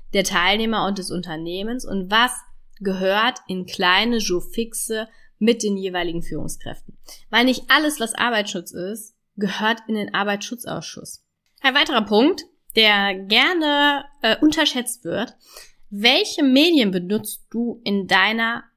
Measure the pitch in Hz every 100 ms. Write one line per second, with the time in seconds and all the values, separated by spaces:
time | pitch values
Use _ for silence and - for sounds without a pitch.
0 | - 196 185 190 180 208 226 214 180 202
1 | 185 175 175 160 165 185 214 254 - 196
2 | 185 220 247 - - - - - 196 185
3 | 190 202 233 247 - 185 185 - 180 185
4 | 220 240 208 180 - - 226 - - 220
5 | 226 - - - 220 220 214 196 190 180
6 | 170 170 165 151 - - - - - -
7 | - - - 220 254 247 - 269 302 302
8 | 226 - 240 220 202 185 175 - 185 220
9 | - _ _ - 196 - 214 226 226 214
10 | 202 190 202 202 - 240 - 160 - -
11 | - - _ _ _ _ 269 269 320 247
12 | 208 214 285 381 - _ - - 220 202
13 | 196 190 196 220 294 359 302 285 294 285
14 | - - 226 220 311 311 294 254 240 -
15 | 165 196 170 - _ - - _ - 202
16 | 233 294 415 - 277 262 330 311 214 185
17 | 175 214 214 - - 220 240 - - 196
18 | 185 190 196 226 226 240 -